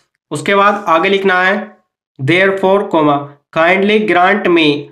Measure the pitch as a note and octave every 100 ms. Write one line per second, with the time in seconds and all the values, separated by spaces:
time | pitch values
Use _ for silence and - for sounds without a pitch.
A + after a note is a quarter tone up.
0 | _ _ - D3 G3 G3 G3+ G#3 E3 E3
1 | G3 G3 G3 F#3 F#3 G#3+ - - _ _
2 | _ - C3+ F3 F#3+ F#3+ F#3+ G3+ G#3 E3
3 | D3+ C#3+ C#3+ - _ E3 E3 F#3+ G3+ G#3+
4 | G#3+ F3 F#3 G#3 G3+ E3+ D3+ C#3+ C#3